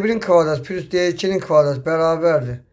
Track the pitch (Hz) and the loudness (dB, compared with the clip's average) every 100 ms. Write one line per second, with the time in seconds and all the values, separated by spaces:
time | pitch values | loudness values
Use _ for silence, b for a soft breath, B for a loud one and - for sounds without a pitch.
0 | 214 226 - 175 156 147 - 185 135 180 | 4 -2 2 4 4 0 -6 -10 -4 -2
1 | 175 170 190 190 - 156 143 131 143 160 | -2 -2 -2 -4 2 2 4 0 -2 0
2 | 165 165 170 151 123 123 - | 0 0 2 0 -2 -10 -14